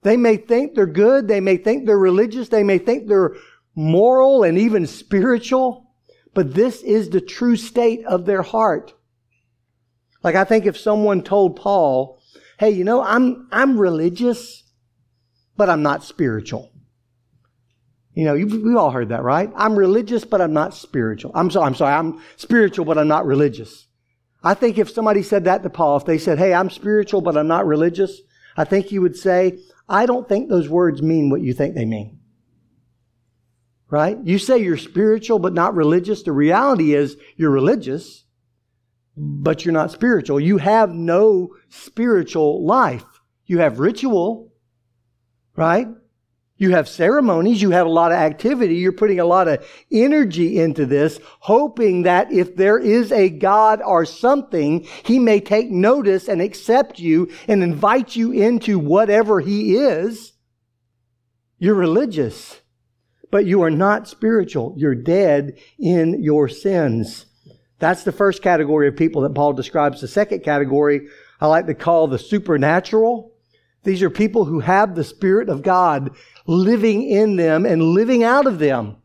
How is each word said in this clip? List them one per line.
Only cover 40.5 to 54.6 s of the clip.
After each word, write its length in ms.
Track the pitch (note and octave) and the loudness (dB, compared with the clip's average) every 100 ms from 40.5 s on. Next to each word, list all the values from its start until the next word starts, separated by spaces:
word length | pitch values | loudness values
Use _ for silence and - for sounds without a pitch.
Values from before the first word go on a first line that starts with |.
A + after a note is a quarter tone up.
| G3 | 0
have 320 | D#3 A3 G#3+ | 2 2 2
no 640 | E3 E3+ E3+ A3 G3 F3+ - _ | -2 -2 2 2 2 -2 -12 _
spiritual 960 | - - - A#3+ G#3 D#3+ - D3+ D3 E3 | -20 -18 -6 0 0 -2 -2 0 0 0
life. 400 | B3 G#3 B2 - _ _ _ _ | 2 0 -2 -12 _ _ _ _
You 140 | F3 | 0
have 180 | D#3+ A#2 | 0 2
ritual, 720 | D#3+ A#3+ C4+ G3+ F3 A3+ - _ _ _ _ _ _ _ _ _ _ - | -2 -2 -2 0 -2 -6 -14 _ _ _ _ _ _ _ _ _ _ -4
right? 320 | E3 F3+ A#3 A3+ _ _ _ _ _ _ | 0 0 -2 -14 _ _ _ _ _ _
You 140 | F#3+ | 2
have 180 | F3+ D3 | 2 0
ceremonies. 720 | - F3 C#4+ B3 E3 F#3 A3+ | -2 2 2 2 2 2 2
You 80 | G3 | 2
have 160 | F3 E3+ | 2 2
a 60 | |
lot 200 | E3 E3 | 2 2
of 60 | F3 | 2
activity. 600 | D#3 D3+ A3 C4+ G#3+ E3+ | 0 0 -4 0 0 0
You're 140 | F#3 | -2
putting 280 | F#3 G#3+ F#3 | 0 0 2
a 60 | E3+ | 2
lot 220 | F#3 F3 | 2 2
of 160 | C#3+ - - _ | -2 -6 -20 _
energy 680 | A3 C4 D4+ A#3+ D#3+ E3 F#3 | 0 2 2 0 0 -2 0
into 300 | E3 D3 C#3 | 0 0 0
this, 320 | C#3 D#3 - - - | 0 0 -4 -20 -18
hoping 600 | - A3 D4 - A3 F3+ | 0 2 2 0 0 2
that 280 | F3+ F3 - | 2 2 2
if 240 | F#3 F3+ F3+ | 0 -2 0
there 240 | F#3+ A3 | 2 2
is 320 | B3+ A3+ A3 | 2 2 2
a 180 | G#3+ F#3+ | 2 0
God 540 | D#3 F#3+ G#3 A3 G#3+ G#3 | 0 0 4 4 2 0
or 180 | F3 | 0
something, 840 | E3 - A#3+ C#4 - F3 | 0 -2 0 0 -2 -2